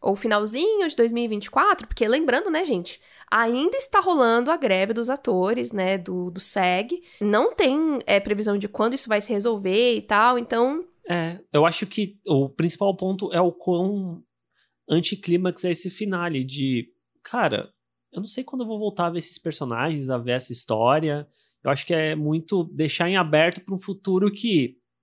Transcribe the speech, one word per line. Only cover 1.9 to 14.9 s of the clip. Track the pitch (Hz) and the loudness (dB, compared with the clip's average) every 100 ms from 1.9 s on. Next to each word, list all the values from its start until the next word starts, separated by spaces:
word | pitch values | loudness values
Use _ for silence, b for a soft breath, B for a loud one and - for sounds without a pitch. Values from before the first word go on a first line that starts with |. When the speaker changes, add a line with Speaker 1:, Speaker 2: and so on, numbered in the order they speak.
| - 220 | -2 0
Speaker 1:
lembrando, | 269 302 254 403 | 2 2 0 0
né, | 311 349 | -2 0
gente, | 190 180 - B B B | -2 -4 -14 B B B
ainda | 220 233 247 339 539 | 0 2 0 0 0
está | - 403 | 0 2
rolando | 370 320 233 233 247 | 4 4 4 4 2
a | 339 | 0
greve | 233 185 196 | 0 2 0
dos | 226 233 | -2 -4
atores, | 277 - 185 190 240 240 | -4 -2 0 0 -2 -4
né, | 208 185 190 | -2 -2 -2
do, | 180 180 180 | -4 -6 -6
do | 175 | -2
seg. | - 202 180 180 240 349 B B | 0 2 2 0 -2 -8 B B
Não | 208 208 415 466 | 2 4 2 2
tem, | 302 285 320 269 - | 2 2 0 -2 2
é, | 196 | 2
previsão | 202 208 214 202 | 2 -2 -2 -2
de | 202 | -2
quando | - 220 | -2 -2
isso | 269 226 | -2 -2
vai | 208 | -2
se | 202 | 0
resolver | 208 233 214 190 202 247 220 | -2 -2 -2 0 2 2 2
e | |
tal, | 196 208 233 247 | 2 4 4 2
então | 233 233 254 311 359 _ - | 0 2 2 0 -8 _ -4
Speaker 2:
É, | 175 165 175 - | -2 -4 -8 -2
eu | 147 165 | 4 4
acho | - 202 | 2 -6
que | - 202 - 202 | -4 -6 -6 0
o | 139 135 | 2 2
principal | - 165 - 196 185 | 0 -2 0 -2 0
ponto | 190 190 190 | -2 -4 -2
é | 170 | 2
o | 180 | 0
quão | 170 - 175 190 202 185 165 - _ _ _ _ _ | 0 -2 0 0 -4 -6 -10 -16 _ _ _ _ _
anticlímax | - | 0